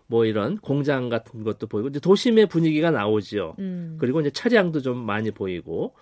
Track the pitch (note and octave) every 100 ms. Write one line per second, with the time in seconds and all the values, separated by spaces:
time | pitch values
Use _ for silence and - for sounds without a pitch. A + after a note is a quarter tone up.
0 | - A#2 A2+ G#2+ G#2+ G#3 - C#3+ C#3+ C#3
1 | B2 A2+ - A2+ G#2+ G#2 A2 G#2+ B2 C#3+
2 | F3 G3+ B3 A3 G#3 E3 E3 D3+ E3+ C#3
3 | G#2 G#2+ - G#2 E2+ - - F3+ E3+ D#3+
4 | B2+ D3+ C#3+ - A#3+ A#3 F3+ D#3 C3 B2
5 | A2+ G#2 A2 G#2 G2 F2 D#2 E2 G3+ -